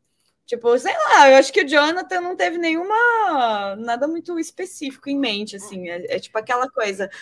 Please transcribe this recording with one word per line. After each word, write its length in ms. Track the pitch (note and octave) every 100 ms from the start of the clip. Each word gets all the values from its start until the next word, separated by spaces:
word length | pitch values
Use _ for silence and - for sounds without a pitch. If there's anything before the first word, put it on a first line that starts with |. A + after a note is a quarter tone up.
| _ _ _ _ -
tipo, 320 | A#3 A#3+ B3+
sei 140 | F#4+
lá, 360 | F4 D4+ F#4+ C#4
eu 60 | C4+
acho 160 | C#4
que 100 | -
o 60 | C#4
Jonathan 520 | D4 D4 F4+ F#4 F4+
não 140 | F4 F#4
teve 220 | F4+ E4+
nenhuma, 1160 | E4 D#4+ F#4+ A4 A#4+ A4+ G4 D4 A#3 G#3 G3 G3+
nada 300 | A#3 A#3+ D4
muito 300 | E4 E4+ E4+
específico 720 | D#4+ - F#4 - C4+ - C#4+
em 100 | C#4
mente, 380 | B3 G3+ G#3+ G3
assim, 320 | G3+ F#3+ F3
é, 280 | F3 F3 F#3+
é 20 |
tipo 180 | - A3
aquela 300 | A3 B3 C4
coisa, 380 | B3+ G#3+ G3 G3 -